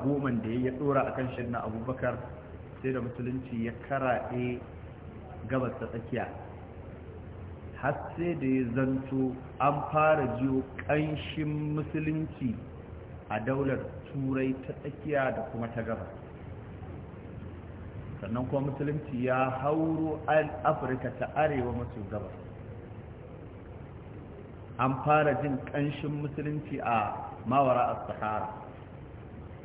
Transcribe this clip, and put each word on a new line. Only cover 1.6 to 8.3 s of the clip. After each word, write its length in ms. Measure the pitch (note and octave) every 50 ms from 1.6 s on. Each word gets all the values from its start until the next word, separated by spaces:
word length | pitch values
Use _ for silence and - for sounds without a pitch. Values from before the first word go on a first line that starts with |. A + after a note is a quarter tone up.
Abubakar, 540 | - A2 A2 A2+ A2+ C3 B2+ - B2+ B2 A#2 - - - - - - - - - - - - -
sai 120 | - C3
da 100 | C3 B2
musulunci 640 | A#2 A#2 - A#2+ B2 B2 B2+ B2+ B2+ - B2 A2+ A2+
ya 80 | A#2 - -
karaɗe 760 | - - C#3 C3+ C3 B2+ A#2+ - - B2 B2 B2 B2 B2 B2 - - - - - - - - - - - - - - - - - -
gabas 260 | A2 C3 C3 B2+ A2+ - -
ta 80 | A#2
tsakiya. 400 | A2+ - A#2 - - B2 A2 F#2 - - - - - - - - - - - - - - - - - - - - - - - - - - - - - -
Har 200 | - B2+ C#3+ - - - -
sai 220 | - D#3 E3+ F3